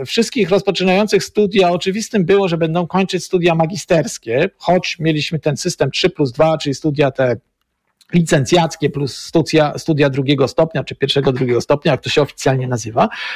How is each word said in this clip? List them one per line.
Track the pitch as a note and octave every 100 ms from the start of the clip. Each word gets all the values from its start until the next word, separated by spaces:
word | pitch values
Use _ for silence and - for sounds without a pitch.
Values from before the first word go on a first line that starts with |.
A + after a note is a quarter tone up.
| C3+
wszystkich | - A3+ C4 F3
rozpoczynających | G3 - F#3+ F#3 F#3 G#3+ G3
studia | - - G#3 G3 F3
oczywistym | F3 - G3 G#3+ A3 E3+
było, | G3+ F#3+
że | E3
będą | D#3+ E3 E3+
kończyć | F#3 F#3+ F#3
studia | - F#3 E3+ E3
magisterskie, | D#3+ F3+ - E3 - - - A#2+ F3+ -
choć | - F3+ - -
mieliśmy | D#3+ D3+ C#3 D#3+
ten | D3+ C#3
system | F3+ - D3
trzy | - F#3
plus | F3+ C#3
dwa, | A#2 D#3+ D#3
czyli | C#3+ C3
studia | D#3+ C#3+ C#3
te | - B2+ A#2 _ _ _ _ _ _ _
licencjackie | F3 E3 E3 C3 F3 E3 - C#3+
plus | C#3+ C#3 -
studia, | - E3+ - D#3 D3 C#3+
studia | - D3+ C#3+
drugiego | C3+ C3+ C#3+ C3
stopnia, | - D#3+ C#3+
czy | - -
pierwszego, | C3 C#3+ C#3
drugiego | B2+ B2+ A#2+
stopnia, | - D3 E3+
jak | C3
to | -
się | D3+
oficjalnie | C#3+ - C#3+ C3 B2+
nazywa, | B2 A2 A#2 A3 - -